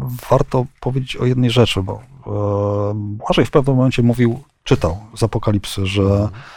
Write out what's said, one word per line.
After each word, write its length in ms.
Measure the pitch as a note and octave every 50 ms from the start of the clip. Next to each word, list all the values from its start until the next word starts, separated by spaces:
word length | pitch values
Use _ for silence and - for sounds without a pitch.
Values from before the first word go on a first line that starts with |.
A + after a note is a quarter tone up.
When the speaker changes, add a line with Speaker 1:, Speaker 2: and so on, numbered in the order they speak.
| C3+ B2+ B2 A#2+ - -
Speaker 1:
warto 360 | - C3+ C3+ - - C3 B2 - _ _
powiedzieć 360 | - B2+ B2+ C3+ C3 - -
o 100 | - B2
jednej 240 | B2 B2+ B2+ B2 A#2+
rzeczy, 320 | A2+ B2 A2+ - - G2
bo, 200 | F#2+ G2 G#2 G#2+ - - - - -
e, 680 | G#2+ G#2 G#2 G#2 G2+ G2+ G2+ G2+ G2+ G2+ G2+ G#2 G#2 G#2
Błażej 520 | G#2+ G#2 G#2 G2+ G#2+ - - F3+ - B2
w 40 | -
pewnym 260 | - D#3 C3 C#3 C3+
momencie 260 | B2+ B2+ C3 - -
mówił, 420 | A#2+ A#2+ A#2 A#2+ B2 A#2 A#2 - - _ _ _ _
czytał 420 | - - - - E2+ E2 G2+ G#2+ - -
z 60 | -
Apokalipsy, 640 | A#2 G#2 - A#2 - A2+ G2+ G2+ - - - G2+ G2
że 160 | F#2+ F#2+ G2+
Speaker 2:
Mhm. 280 | G2 G2 G2+ G2+ G#2 G#2 F#2+ A2+ - - -